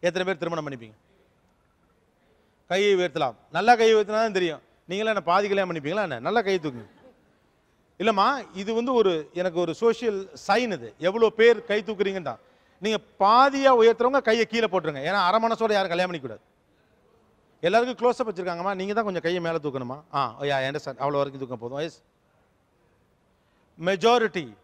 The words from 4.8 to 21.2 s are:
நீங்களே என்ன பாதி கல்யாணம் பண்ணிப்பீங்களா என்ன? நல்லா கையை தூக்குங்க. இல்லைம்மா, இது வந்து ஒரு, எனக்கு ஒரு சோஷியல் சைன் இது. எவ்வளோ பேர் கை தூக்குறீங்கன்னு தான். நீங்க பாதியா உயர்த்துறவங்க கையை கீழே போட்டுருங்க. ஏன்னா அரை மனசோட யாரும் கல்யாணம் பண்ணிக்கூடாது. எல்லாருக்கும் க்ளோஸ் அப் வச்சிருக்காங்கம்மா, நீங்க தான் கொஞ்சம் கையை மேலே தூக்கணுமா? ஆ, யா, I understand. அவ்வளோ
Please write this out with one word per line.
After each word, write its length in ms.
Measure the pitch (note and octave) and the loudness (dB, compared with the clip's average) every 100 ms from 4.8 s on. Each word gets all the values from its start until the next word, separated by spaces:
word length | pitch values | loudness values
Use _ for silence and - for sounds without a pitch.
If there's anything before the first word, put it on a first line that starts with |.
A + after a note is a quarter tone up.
| _ | _
நீங்களே 200 | F#3+ A3 | -6 -4
என்ன 100 | G#3 D#3+ | -4 0
பாதி 180 | F3+ G3+ | 0 2
கல்யாணம் 200 | G3 F#3 | -2 -2
பண்ணிப்பீங்களா 320 | E3+ C#3+ F#3+ G3 | -4 -6 -4 -4
என்ன? 80 | B2 C3 | -4 -2
நல்லா 140 | A3 G3 | -2 0
கையை 120 | F#3+ | -2
தூக்குங்க. 260 | D#3 B2 G2+ _ - _ _ _ _ _ _ _ _ _ | -4 -10 -16 _ -20 _ _ _ _ _ _ _ _ _
இல்லைம்மா, 240 | G3+ G#3 G#3 C#4 G3+ F#3 | -2 2 2 0 -6 -12
இது 80 | G3+ A3+ | -6 -4
வந்து 140 | A#3+ B3+ | 0 2
ஒரு, 120 | G#3+ E3 D3 F3 | 2 2 -4 -4
எனக்கு 180 | F3+ E3 | -4 -2
ஒரு 80 | E3+ D#3 | -4 0
சோஷியல் 360 | A#3 A3+ A#3+ G3+ F#3+ C3+ - | 0 0 -2 -4 -8 -16 -2
சைன் 280 | G3+ B3 F3 | 0 0 -6
இது. 120 | A#2 - E3 | -10 -4 -4
எவ்வளோ 200 | G3+ A3+ A3 | 2 2 6
பேர் 200 | A3+ A3+ - | 6 6 2
கை 80 | G3+ F#3 | -4 -4
தூக்குறீங்கன்னு 420 | G#3 G3 F#3+ D3+ | -4 -2 -4 -8
தான். 120 | A2+ _ _ _ _ | -12 _ _ _ _
நீங்க 140 | G3 G#3+ - _ | -4 -4 -6 _
பாதியா 500 | G3 A#3 C4+ C#4 C4+ B3 | 4 6 6 4 4 6
உயர்த்துறவங்க 380 | A3+ A3+ A#3+ C4+ A#3+ | 6 6 2 0 2
கையை 160 | A3+ A3 | 2 2
கீழே 160 | A3+ A3 | 0 0
போட்டுருங்க. 300 | F3+ D#3 C#3+ C#3+ | 0 -2 -6 -4
ஏன்னா 100 | G3+ F3+ | 0 2
அரை 100 | G#3 | 2
மனசோட 280 | A3+ A3+ A3+ G#3 | 2 0 0 0
யாரும் 160 | F#3+ | 0
கல்யாணம் 160 | E3+ F3+ | 0 -2
பண்ணிக்கூடாது. 300 | E3+ B2+ G#2+ _ _ _ _ _ _ _ _ _ _ _ _ E3 | -4 -10 -14 _ _ _ _ _ _ _ _ _ _ _ _ 0
எல்லாருக்கும் 300 | G#3+ B3 B3 | 2 0 0
க்ளோஸ் 200 | A#3+ A#3+ | 0 0
அப் 80 | A#3 | -4
வச்சிருக்காங்கம்மா, 440 | F3+ F3+ E3+ F3+ G3 | -4 -6 -4 -4 -4
நீங்க 140 | F#3+ G#3 | -4 -4
தான் 80 | G#3+ | -2
கொஞ்சம் 160 | F3+ D#3+ | -4 -4
கையை 160 | F3+ E3 | -4 -2
மேலே 140 | E3 D3 | -4 -4
தூக்கணுமா? 320 | C3 B2 C3+ D3+ C#3+ | -8 -10 -12 -8 -4
ஆ, 40 | C3 A#2 C#3+ | -4 -4 -2
யா, 80 | C#3 | -2
I 40 | C3 | -2
understand. 280 | D3 D3 C3 | -6 -10 -6
அவ்வளோ 160 | C#3 C#3+ | -4 -2